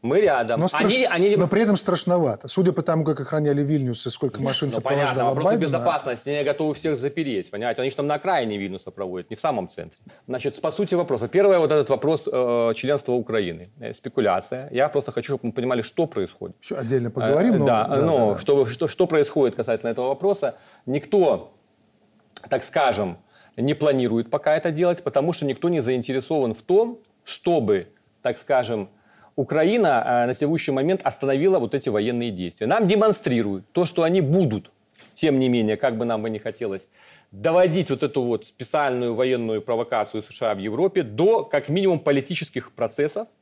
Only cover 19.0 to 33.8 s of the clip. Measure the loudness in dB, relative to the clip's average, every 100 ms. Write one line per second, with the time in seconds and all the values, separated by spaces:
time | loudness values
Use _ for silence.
19 | 2 4 2 2 2 0 -2 -2 -2 -2
20 | -2 0 0 0 -2 -6 -20 -16 -6 -6
21 | 0 4 4 2 -4 _ _ _ _ _
22 | _ _ _ -20 -4 -4 -2 0 2 2
23 | -2 -6 _ _ _ -4 -2 0 2 2
24 | 2 0 -2 -2 0 0 0 0 0 0
25 | -2 0 0 -2 -4 -2 0 0 0 -2
26 | -2 -4 -2 -2 -2 -4 2 2 2 -4
27 | _ _ -14 -6 0 0 2 0 0 _
28 | _ _ -6 -6 0 0 0 -4 -6 _
29 | _ _ -12 -6 -2 2 2 4 4 2
30 | 2 2 2 0 0 0 0 0 0 0
31 | -2 -2 -2 2 4 2 0 -4 -2 0
32 | 0 -2 -4 -6 -8 -4 0 2 2 4
33 | 4 2 0 0 0 -4 -4 -2